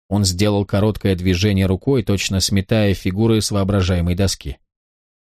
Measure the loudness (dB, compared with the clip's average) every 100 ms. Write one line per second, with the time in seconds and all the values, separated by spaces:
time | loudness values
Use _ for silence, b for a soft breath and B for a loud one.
0 | -4 0 0 2 0 0 0 0 0 0
1 | -2 0 0 0 2 2 2 0 0 -2
2 | 0 -2 -2 -2 0 -2 0 2 2 0
3 | -2 0 2 2 0 -2 0 0 0 0
4 | 0 0 -2 -2 -10 -14 _ _ _ _
5 | _ _